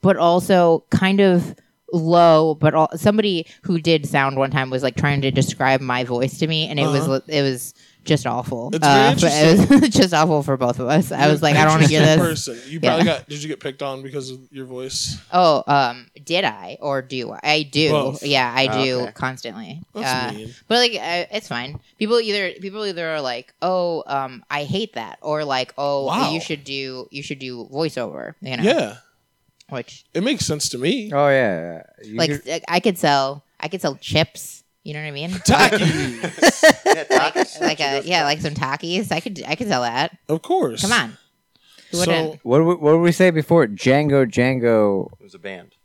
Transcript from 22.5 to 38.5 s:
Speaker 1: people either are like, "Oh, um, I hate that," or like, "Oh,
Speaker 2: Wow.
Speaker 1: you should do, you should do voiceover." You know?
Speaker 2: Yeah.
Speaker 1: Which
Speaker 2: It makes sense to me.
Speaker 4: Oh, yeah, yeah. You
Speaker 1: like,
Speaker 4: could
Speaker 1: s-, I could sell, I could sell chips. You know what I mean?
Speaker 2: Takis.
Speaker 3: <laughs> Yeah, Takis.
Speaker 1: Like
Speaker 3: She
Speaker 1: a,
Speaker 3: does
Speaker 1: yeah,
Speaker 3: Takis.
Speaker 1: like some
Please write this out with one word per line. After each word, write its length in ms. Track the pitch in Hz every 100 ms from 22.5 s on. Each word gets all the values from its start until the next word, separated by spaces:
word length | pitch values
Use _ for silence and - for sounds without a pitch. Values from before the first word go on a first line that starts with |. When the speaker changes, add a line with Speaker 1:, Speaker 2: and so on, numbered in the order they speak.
| -
Speaker 1:
people 240 | 196 202 208
either 240 | 170 165
are 100 | 156
like, 320 | 131 120 - _
"Oh, 420 | 175 185 175 165 -
um, 340 | 139 135 123 _
I 140 | 147
hate 300 | 147 190 214
that," 240 | - 107 -
or 220 | 151 151
like, 300 | 147 131 127 -
"Oh, 280 | 143 139 139
Speaker 2:
Wow. 260 | - 139
Speaker 1:
you 80 | 160
should 240 | - 147
do, 440 | 139 139 135 131 -
you 100 | 139
should 160 | 139 135
do 280 | 131 123 -
voiceover." 600 | 135 160 131 113 69 57 -
You 140 | - 123
know? 80 |
Speaker 2:
Yeah. 300 | 185 - 113 110 _ _ _ _ _ _ _
Speaker 1:
Which 360 | 135 - - _
Speaker 2:
It 100 | 165
makes 220 | 220 285 -
sense 240 | 151 -
to 80 | 123
me. 340 | 139 262 214
Speaker 4:
Oh, 140 | 139 143
yeah, 520 | 135 117 87 85 82 - _
yeah. 60 | 107
You 80 | 110
Speaker 1:
like, 140 | 160
Speaker 4:
could 160 | 143 123
Speaker 1:
s-, 140 | 165 -
I 120 | 175
could 180 | 226 180
sell, 460 | 160 143 135 143 _ _
I 80 | 156
could 140 | 185
sell 140 | 160 135
chips. 680 | - 151 160 - - - _ _
You 100 | -
know 80 | 151
what 60 | 151
I 40 |
mean? 200 | 143 165
Speaker 2:
Takis. 1500 | 180 - - 247 214 175 156 139 117 165 - 330 - 320 -
Speaker 3:
<laughs> 20 | 349
Yeah, 180 | 392
Takis. 560 | 302 320 285 349 370 -
Speaker 1:
Like 160 | 349 156
Speaker 3:
She 60 |
Speaker 1:
a, 80 | 143 139
Speaker 3:
does 80 | 151
Speaker 1:
yeah, 160 | 180
Speaker 3:
Takis. 40 | 143
Speaker 1:
like 140 | 151
some 120 | 165